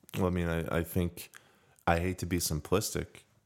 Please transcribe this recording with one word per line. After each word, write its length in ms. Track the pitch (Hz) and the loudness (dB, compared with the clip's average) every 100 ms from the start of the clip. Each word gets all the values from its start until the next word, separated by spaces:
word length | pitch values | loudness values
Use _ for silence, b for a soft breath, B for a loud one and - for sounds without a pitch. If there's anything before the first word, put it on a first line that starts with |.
| - - | -10 0
Well, 80 | 92 | 0
I 40 | |
mean, 160 | 87 85 | 2 0
I, 300 | 82 80 85 | 0 0 -2
I 40 | |
think 460 | 82 95 87 - - b b b b b - | 0 0 -2 -4 -14 b b b b b 2
I 140 | 85 | 2
hate 180 | 90 90 | 0 -2
to 80 | 87 | -2
be 120 | 87 | -2
simplistic, 840 | - 78 - 87 - - 82 - - _ | 0 -2 0 0 0 -4 -6 -10 -20 _